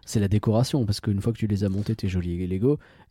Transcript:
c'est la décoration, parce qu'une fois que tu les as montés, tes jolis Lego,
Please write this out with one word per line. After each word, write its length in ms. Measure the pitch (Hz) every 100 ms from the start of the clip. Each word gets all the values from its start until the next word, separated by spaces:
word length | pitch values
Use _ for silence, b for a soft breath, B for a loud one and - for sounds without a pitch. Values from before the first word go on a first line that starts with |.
| -
c'est 140 | 113
la 80 | 101
décoration, 580 | 104 113 107 131 151 107
parce 140 | 104
qu'une 200 | - 101
fois 140 | 107
que 40 | 113
tu 80 | 110
les 180 | 101
as 40 | 101
montés, 260 | 95 107
tes 140 | 110 98
jolis 380 | 92 87 87 92
Lego, 320 | 92 120 147 b b b